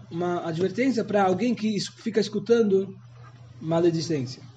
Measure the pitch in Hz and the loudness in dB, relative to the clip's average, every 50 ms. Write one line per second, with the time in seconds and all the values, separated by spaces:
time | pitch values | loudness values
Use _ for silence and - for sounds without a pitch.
0 | - - 170 170 175 175 175 170 - 165 160 165 190 180 - 226 262 269 214 226 | -12 -10 -6 -4 -2 -2 -2 -2 -4 -4 -2 -2 -2 0 0 0 0 2 2 0
1 | 196 214 202 202 196 185 185 180 226 247 226 - 214 220 208 185 - - - - | 0 0 2 2 4 2 2 2 0 0 0 0 -2 -2 -2 -2 -4 -6 -8 -8
2 | - 226 - 214 202 202 - 202 202 - 233 233 220 202 190 190 196 - - - | -6 -2 0 0 0 0 -2 -2 2 4 4 4 4 4 2 2 0 -2 -8 -16
3 | - - - - - - - - - - - - 156 160 165 170 175 170 165 165 | -20 -20 -20 -20 -20 -20 -20 -20 -20 -20 -18 -10 -4 -2 2 2 4 4 2 0
4 | 151 - 160 139 123 - - - - - - | -2 -2 -2 -2 -4 -6 -8 -14 -18 -20 -20